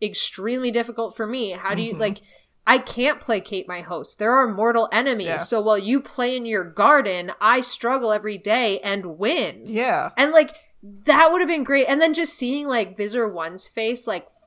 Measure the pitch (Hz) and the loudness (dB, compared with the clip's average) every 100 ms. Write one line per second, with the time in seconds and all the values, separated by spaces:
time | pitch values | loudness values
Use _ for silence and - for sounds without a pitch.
0 | 208 - - - 202 254 254 233 233 233 | -6 -4 -6 -6 -6 -2 -2 -2 -2 -4
1 | 226 - 214 254 208 185 190 202 226 208 | -6 -6 -6 -4 -6 -6 -4 -4 -4 -2
2 | 214 202 - _ _ _ - 254 254 - | -2 -4 -12 _ _ _ 2 2 0 -2
3 | 262 302 - 214 190 196 - 175 175 170 | -2 -2 -2 -4 -4 -8 -8 -10 -8 -8
4 | - - 214 254 247 196 226 233 226 208 | -8 -4 2 4 2 2 2 2 2 2
5 | 269 233 175 156 170 226 214 214 196 269 | 0 -2 -2 -4 -2 0 2 2 2 0
6 | 277 - 247 254 233 214 170 160 160 294 | -2 -4 -2 -2 -2 -4 -2 2 6 6
7 | 214 180 175 - 208 254 254 - 233 262 | 4 -2 -6 0 2 2 0 -4 -2 0
8 | 233 208 208 196 185 233 233 196 202 196 | 0 0 -2 -6 0 0 0 -2 -4 -6
9 | 180 160 208 339 190 - 113 220 254 165 | -6 -4 -2 0 -2 -6 -8 -2 0 0
10 | - - 285 320 302 - _ - 202 - | 0 0 4 6 4 0 _ -20 -20 -2
11 | - 285 320 359 330 320 262 277 254 277 | 4 6 6 6 2 0 2 2 2 4
12 | 320 311 330 - 247 277 294 247 185 185 | 2 2 -4 -4 -4 -4 -2 -2 -2 -6
13 | 208 240 220 175 165 185 - - 220 240 | -6 -4 -4 -4 -8 -10 -10 -4 -4 -4
14 | - 185 - _ | -6 -8 -10 _